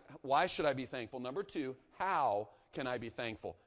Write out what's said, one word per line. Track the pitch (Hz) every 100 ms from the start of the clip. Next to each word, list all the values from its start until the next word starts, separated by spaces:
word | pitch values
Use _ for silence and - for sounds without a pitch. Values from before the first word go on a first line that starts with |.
| - 139
why | 131 139 180
should | - 151
I |
be | 135 127
thankful? | 131 113 131
Number | 123 147
two, | 202 - 131 131 _ -
how | 190 175 131 101 107 - _
can | - 131
I | 123
be | 113
thankful? | - 117 107 98 82